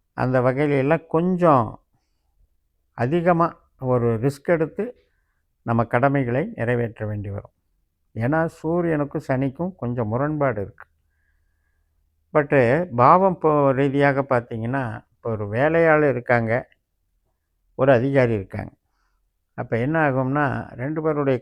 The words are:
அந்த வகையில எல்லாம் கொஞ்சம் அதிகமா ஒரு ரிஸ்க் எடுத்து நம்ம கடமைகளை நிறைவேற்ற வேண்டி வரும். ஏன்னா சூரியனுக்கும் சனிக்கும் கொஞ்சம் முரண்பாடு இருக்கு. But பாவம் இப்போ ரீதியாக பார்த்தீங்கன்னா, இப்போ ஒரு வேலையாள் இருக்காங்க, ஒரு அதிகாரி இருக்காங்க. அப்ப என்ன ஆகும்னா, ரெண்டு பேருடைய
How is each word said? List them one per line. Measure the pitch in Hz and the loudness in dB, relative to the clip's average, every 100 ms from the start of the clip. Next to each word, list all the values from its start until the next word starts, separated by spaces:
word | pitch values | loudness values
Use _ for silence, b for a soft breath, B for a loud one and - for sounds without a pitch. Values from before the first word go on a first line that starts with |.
| _ - | _ -6
அந்த | 127 127 | 0 2
வகையில | 123 131 147 143 | 2 0 0 0
எல்லாம் | 135 165 - | 2 0 -2
கொஞ்சம் | 160 180 180 175 135 107 - _ _ _ _ _ _ _ _ _ _ _ - | -2 0 2 4 4 2 -6 _ _ _ _ _ _ _ _ _ _ _ -6
அதிகமா | 123 170 170 165 165 - _ - | -2 0 2 2 0 -2 _ -8
ஒரு | 127 123 117 113 | -2 0 2 0
ரிஸ்க் | 135 143 - 165 | 0 -2 0 0
எடுத்து | 156 - 240 - _ _ _ _ _ _ 117 | 0 -4 -8 -10 _ _ _ _ _ _ -2
நம்ம | 117 117 | 0 0
கடமைகளை | 123 139 139 120 127 220 220 | 2 2 2 0 -2 -4 -4
நிறைவேற்ற | 117 120 117 - 107 | -2 -2 -2 -6 -8
வேண்டி | 104 101 | -8 -8
வரும். | 101 - _ _ _ _ _ _ - | -10 -14 _ _ _ _ _ _ -6
ஏன்னா | 120 160 165 | -2 0 -2
சூரியனுக்கும் | - 160 175 170 151 143 156 - | -4 -4 -2 0 -2 -2 -6 -4
சனிக்கும் | 131 135 131 180 - | -2 -2 -4 -8 -6
கொஞ்சம் | 120 120 107 | -6 -4 -4
முரண்பாடு | 120 147 151 139 104 | -2 -2 -2 -2 -2
இருக்கு. | 95 - - _ _ _ _ _ _ _ _ _ _ _ _ _ _ | -8 -12 -20 _ _ _ _ _ _ _ _ _ _ _ _ _ _
But | 156 147 143 117 147 180 120 | -2 0 2 4 2 -2 2
பாவம் | 131 180 190 170 | 4 6 4 0
இப்போ | 156 147 139 | 0 2 2
ரீதியாக | 131 139 139 143 135 | 2 0 2 2 0
பார்த்தீங்கன்னா, | 131 123 117 113 117 135 120 113 - | 0 -2 -2 -6 -6 -4 -6 -10 -16
இப்போ | _ 120 | _ -6
ஒரு | 107 101 | -6 -4
வேலையாள் | 113 151 165 165 151 | -2 0 2 4 4
இருக்காங்க, | 147 123 120 120 113 120 - _ _ _ _ _ _ _ _ _ _ - | 2 0 0 0 0 -2 -6 _ _ _ _ _ _ _ _ _ _ -2
ஒரு | 135 | 4
அதிகாரி | 120 135 139 120 | 4 4 2 2
இருக்காங்க. | 107 92 101 92 - _ _ _ _ _ _ _ - | 0 -4 -10 -12 -16 _ _ _ _ _ _ _ -14
அப்ப | 120 113 | -6 -2
என்ன | 131 160 | -2 0
ஆகும்னா, | 151 131 131 147 139 113 - - | 0 0 -2 0 -2 -4 -8 -10
ரெண்டு | 135 156 | -8 -4
பேருடைய | 156 147 139 127 | -2 -2 0 0